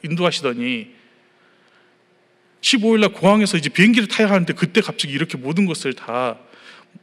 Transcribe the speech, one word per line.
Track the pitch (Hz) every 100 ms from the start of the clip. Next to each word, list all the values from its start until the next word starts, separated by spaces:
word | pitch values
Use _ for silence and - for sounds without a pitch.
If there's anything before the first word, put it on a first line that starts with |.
인도하시더니 | 160 170 180 - 139 120 123 120 107 _ _ _ _ _ _ _ _ _ _ _ _ _ _ _ _ _
십오 | - 254 220
일 | 226
날 | 208
공항에서 | - 180 214 202 170
이제 | 143
비행기를 | - 208 240 208
타야 | - 208
하는데 | 196 170
그때 | - 170 226
갑자기 | - - 151
이렇게 | 139 165 139
모든 | 127 165 190
것을 | 156 139
다 | 120 - 120 123 113 - - - - _ -